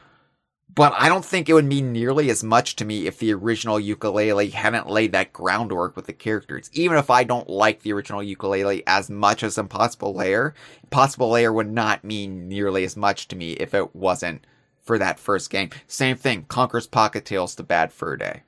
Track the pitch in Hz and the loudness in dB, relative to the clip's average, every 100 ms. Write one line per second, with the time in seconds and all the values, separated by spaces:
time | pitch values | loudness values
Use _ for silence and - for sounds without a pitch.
0 | _ _ _ _ _ _ _ - 147 - | _ _ _ _ _ _ _ 4 4 4
1 | - 185 - 185 156 160 139 139 127 117 | 2 2 0 -2 4 4 6 2 0 0
2 | 120 143 143 107 110 117 - - 107 107 | 0 2 2 0 2 2 2 -4 -6 -4
3 | 82 - 110 98 110 110 113 107 101 104 | -6 -2 -2 0 -2 -2 -2 -2 -2 -4
4 | 110 104 107 101 104 - 110 113 - 110 | -2 0 2 2 0 0 -2 -2 -2 0
5 | 110 92 98 - 90 101 110 90 90 - | 2 0 -2 -4 -2 -2 -2 -2 -4 -6
6 | - - 110 107 - 67 - 147 175 156 | -14 -10 -4 -4 -6 -12 -10 -2 2 2
7 | 139 127 120 120 - 98 110 110 107 101 | 4 4 4 -2 -4 0 2 0 -4 -6
8 | - 101 101 95 98 98 101 95 - 95 | -6 -8 -8 -6 -2 0 0 0 2 0
9 | 95 101 104 110 107 110 98 98 117 - | 0 0 2 2 -2 -4 -4 0 -2 -2
10 | 101 95 95 104 147 - - - _ 131 | -8 -4 0 0 0 -6 -18 -20 _ 2
11 | 135 - 120 120 117 110 104 117 107 101 | 2 2 2 4 4 2 -2 -2 -2 -2
12 | 104 104 98 92 90 98 101 95 92 104 | -4 -8 -8 -10 -8 -2 0 0 -2 0
13 | 101 98 - 90 82 80 82 98 - - | 0 0 -6 -12 -8 -6 -2 -2 -2 -2
14 | 92 87 87 73 - _ _ _ - 113 | -2 0 -4 -8 -16 _ _ _ -2 0
15 | 95 - - 95 - 95 92 - - - | 0 -2 -2 -2 -2 -4 -6 -10 -12 -2
16 | 131 127 135 104 - 123 123 117 - 117 | -2 0 -2 -2 -4 -2 0 -2 -2 2
17 | 107 104 - 98 90 - - 85 82 - | 2 0 -4 -4 -4 -6 0 2 0 -2
18 | 78 67 50 - | -6 -6 -6 -8